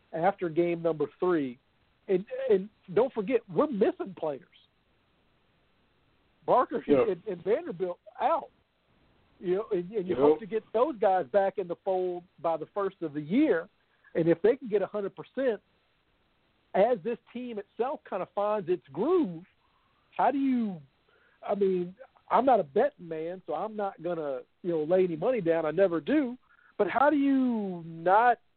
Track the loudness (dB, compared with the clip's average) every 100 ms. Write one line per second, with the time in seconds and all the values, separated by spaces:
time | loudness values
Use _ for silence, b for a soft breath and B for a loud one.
0 | _ 0 0 0 -2 0 0 0 -2 -2
1 | -4 -2 0 0 -2 -8 _ _ _ _
2 | -2 -2 -2 -8 0 0 0 _ -4 0
3 | 0 -2 -2 -2 -2 -2 0 2 0 0
4 | -10 -8 -8 -8 -14 _ _ _ _ _
5 | _ _ _ _ _ _ _ _ _ _
6 | _ _ _ _ 2 2 2 -4 2 4
7 | 4 0 -6 -8 -2 -2 -4 -8 -8 -8
8 | -16 -4 0 0 -4 _ _ _ _ _
9 | _ _ _ _ -2 -2 -2 -4 -4 -6
10 | -4 2 4 4 0 -8 -4 0 0 2
11 | 2 2 2 0 0 -2 -8 -6 -4 -2
12 | -2 -6 -12 _ -4 -4 -6 -4 -4 -4
13 | -8 -8 -2 2 2 2 -2 _ b b
14 | b -2 2 4 4 2 0 -2 -2 -4
15 | -6 -10 -12 -4 -2 -4 -10 _ _ _
16 | _ _ _ _ _ _ _ 2 4 2
17 | -2 -6 _ -12 -10 -10 -12 -4 -4 -4
18 | -8 -8 -6 -2 -2 -2 -2 -4 -4 -4
19 | 2 2 2 -4 -14 _ _ _ _ _
20 | _ 0 0 2 0 2 0 -4 -14 _
21 | _ b b b -6 0 2 0 -4 -10
22 | -20 _ _ 2 4 4 2 0 0 -2
23 | -10 -8 -8 -10 -8 -6 -6 -6 -8 -6
24 | -8 -6 -6 -8 -10 _ -4 -2 2 2
25 | 2 0 -2 0 0 0 0 2 2 2
26 | 0 0 0 -8 b b b -4 -2 2
27 | 2 2 2 2 2 0 -4 -8 -10 -4
28 | 2 4 4 2 _